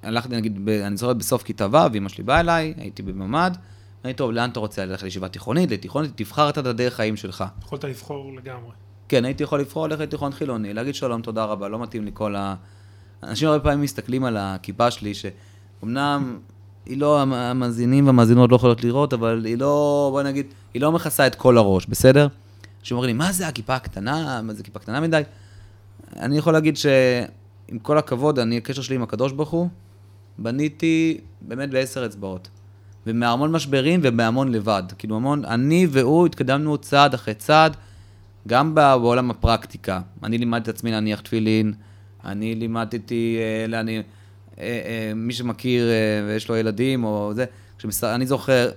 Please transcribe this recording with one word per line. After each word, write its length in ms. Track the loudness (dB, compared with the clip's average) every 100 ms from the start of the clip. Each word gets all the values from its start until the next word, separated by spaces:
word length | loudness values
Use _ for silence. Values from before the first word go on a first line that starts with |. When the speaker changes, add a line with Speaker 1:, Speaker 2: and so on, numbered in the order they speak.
Speaker 1:
והלכתי, 340 | -6 -6 -4 -4
נגיד, 280 | -4 -4
ב-, 40 | -2
אני 280 | -2 -2 -4
זוכר, 160 | -2
בסוף 300 | -2 -2 -4
כיתה 240 | -4 -4 0
ו', 240 | 4 2 0
אמא 120 | -6
שלי 160 | -8
באה 160 | 0 2
אליי, 340 | 2 0 -2 -8
הייתי 260 | -14 -12
בממ"ד, 540 | -10 -8 -4 -2 -2 -4 -14 -20 -20 -14
אמרתי, 120 | -12 -6
"טוב, 140 | -4
לאן 200 | -2 -4
אתה 100 | -4
רוצה 240 | -8 -8
ללכת? 180 | -8 -8
לישיבה 260 | -8 -8 -10
תיכונית, 420 | -10 -4 -2 0
לתיכונית, 400 | -2 -6 -6 -6
תבחר 340 | -8 -8 0 0
אתה 120 | 0
את 60 | -4
הדרך 280 | -2 -2
חיים 220 | -2 -4 -4
שלך." 280 | -8 -10 -10 -10
Speaker 2:
יכולת 220 | -14 -12
לבחור 480 | -10 -12 -14 -14 -14 -16
לגמרי. 340 | -16 -16 -18 -20 -20 -20 0
Speaker 1:
כן, 160 | 0
הייתי 180 | 0 -4
יכול 180 | -4 -2
לבחור 260 | -4 -4 -4
ללכת 120 | -4
לתיכון 320 | -6 -6 -8
חילוני, 420 | -6 -6 -6 -6
להגיד, 200 | -6 -6
"שלום, 280 | -4 -4 -4
תודה 220 | -6 -4
רבה, 240 | -4 -4 -6
לא 140 | -8
מתאים 220 | -8 -8
לי 60 | -10
כל 220 | -6 -6 -4
ה-," 180 | -6 -8 -12 -20 -20 -20 -20 -20
אנשים 260 | -10 -2 2
הרבה 120 | 2
פעמים 200 | 2 0
מסתכלים 440 | -2 -4 -4 -2
על 120 | -2 -2
הכיפה 540 | -4 -6 -10 0 0
שלי, 220 | 0 -8
שאומנם 1200 | -8 -10 -12 -20 -20 -20 -14 -6 -2 -2 -2 -4 -8 -16 -20 -20 -20 -10
היא 120 | -2
לא, 240 | 2 2
המ-, 100 | 2
המאזינים 760 | 0 -2 -2 -2 0 2 4 8
והמאזינות 440 | 8 8 8 8
לא 60 | 8
יכולות 280 | 6 4
לראות, 280 | 2 0 0
אבל 300 | 0 0 -2
היא 140 | -2 -2
לא, 500 | 0 2 2 2 2
בוא 100 | 0
נגיד, 240 | -2 -4 -6 -12 -10
היא 80 | -2
לא 100 | 0
מכסה 340 | 0 -2 2 2
את 80 |
כל 240 | 4 6 8
הראש, 280 | 8 4 0
בסדר? 420 | 4 8 8 6 0 -20 -20 -20 -20
אנשים 160 | -6 -4
אומרים 200 | -2 0
לי, 80 |
"מה 80 | 0
זה 160 | 0 -4
הכיפה 260 | -6 -4
הקטנה? 680 | -4 -4 -8 -4 -4 -4 -6
מה 100 | -6
זה 80 | -10
כיפה 160 | -12 -14
קטנה 220 | -6 -4
מדי?" 220 | 0 0 -2 -10 -20 -20 -20 -20 -20 -20 -20 -8
אני 220 | -2 0
יכול 140 | 4
להגיד 240 | 4 4 2
ש- 100 | 4 6 4 2 -4 -12 -20 -20 -14
עם 100 | -14
כל 200 | 0 0
הכבוד, 400 | 2 0 0 2
אני, 180 | 0 -2
הקשר 260 | -4 -8
שלי 140 | -4 -4
עם 60 |
הקדוש 300 | -4 -2 -2
ברוך 180 | -2 -4
הוא, 180 | -2 -2 -6 -20 -20 -20 -20 -20 -10
בניתי 800 | -6 -2 -4 -2 0 2 2 -2 -8 -20
באמת 300 | -12 -8 -4
בעשר 360 | -2 -2 -4 -6
אצבעות. 420 | -6 -8 -8 -12 -20 -20 -20 -20 -14 -4
ומהמון 460 | 0 0 2 0
משברים 480 | 0 0 0 2 4
ומהמון 500 | 4 2 2 2 0
לבד. 300 | 0 0 -2 -2 -12
כאילו, 180 | -6 -4
המון, 280 | -2 -2
אני 420 | -2 -2 2 4 4
והוא 360 | 4 4 4 4
התקדמנו 520 | 2 -2 0 0 -4
צעד 360 | 0 4 4
אחרי 200 | 4 -6
צעד, 420 | -8 4 6 6 2 -18 -20 -20 -20 -20 -20 0
גם 260 | 2 4
ב-, 220 | 4 6 6
בעולם 300 | 4 2 0
הפרקטיקה. 720 | -2 2 0 -2 -12 -6 -6 -8 -12
אני 160 | -4 -2
לימדתי 320 | -2 -2 -4
את 60 | -6
עצמי 140 | -4
להניח 300 | -2 -2 -4
תפילין, 520 | -4 -2 2 2 2 -2 -14 -20 -20 -16
אני 300 | -10 -6 -4
לימדתי, 840 | -4 -4 -4 -4 -6 -4 -4 -2 -2
אה, 280 | -2 -4 -4
להני-, 320 | -4 -4 -6
אה, 40 | -8 -16 -20 -20 -20 -12
אה, 540 | -8 -8 -6 -6 -6
מי 180 | -4 -6
שמכיר, 560 | -6 -6 -6 0 2 2
אה, 60 | 2 2 0 -2
ויש 200 | -4 -2
לו 80 | -2
ילדים 480 | -2 0 0 0
או 280 | -2 -2 -4
זה, 100 | -4 -6 -8 -20 -14
כשמס-, 260 | -8 -4
אני 220 | -2 -2 0
זוכר 440 | -2 2 2 2